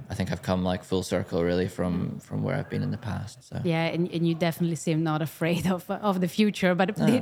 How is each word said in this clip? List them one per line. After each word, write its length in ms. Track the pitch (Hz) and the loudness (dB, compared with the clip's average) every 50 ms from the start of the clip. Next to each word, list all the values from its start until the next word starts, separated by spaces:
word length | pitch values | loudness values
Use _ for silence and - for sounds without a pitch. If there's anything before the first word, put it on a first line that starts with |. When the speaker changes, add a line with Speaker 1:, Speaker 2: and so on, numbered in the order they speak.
| 123 - | -8 -8
Speaker 1:
I 60 | 98 | -4
think 180 | 98 95 87 - | -4 -4 -2 -4
I've 80 | 90 - | -4 -2
come, 220 | - 92 92 90 | 0 0 0 2
like, 180 | 92 90 95 - | 0 -2 -2 -2
full 180 | - - 95 90 | -2 -2 -2 0
circle 400 | - 101 90 92 - - 92 85 | 0 -2 -2 -2 -2 -2 0 2
really 240 | 87 87 90 92 95 | 2 2 2 0 0
from, 500 | - - 90 90 87 87 90 - - - | -2 -2 -2 -2 -2 -2 -2 -4 -6 -8
from 220 | - - 101 101 104 | -10 -8 -6 -4 -2
where 140 | 101 92 | -2 -2
I've 140 | 98 98 - | -2 -4 -4
been 120 | - 101 104 | -4 -2 -2
in 80 | 98 | -2
the 60 | 101 | -4
past. 480 | 107 - 113 92 92 98 101 - - - | -4 -6 -6 -6 -6 -6 -10 -12 -16 -16
So. 140 | - - - - | -12 -8 -4 -2
Speaker 2:
Yeah, 220 | 180 165 160 165 | 0 0 2 0
and, 260 | 165 - 160 175 180 | 0 0 0 -2 -2
and 160 | - 170 170 | 0 0 0
you 80 | 170 165 | 0 0
definitely 420 | 160 180 170 160 - 175 165 170 | 2 0 0 0 0 0 0 -2
seem 260 | 143 - - 160 156 165 | -2 -2 0 0 2 2
not 180 | 160 156 156 | 2 0 0
afraid 460 | 156 147 - - 170 165 170 165 151 | -2 -4 -4 -2 0 0 2 2 2
of, 240 | 175 190 175 - - | 2 0 0 -2 -4
of 300 | 196 - - 208 190 185 180 | -6 -2 0 0 2 2 2
the 60 | 175 | 0
future. 460 | - - 214 208 190 - - 180 180 | 2 4 4 4 4 2 2 2 4
But 220 | 170 190 180 214 | 4 2 2 2
th- 120 | - - - | 2 4 4
Speaker 1:
No. 100 | 226 254 | 4 4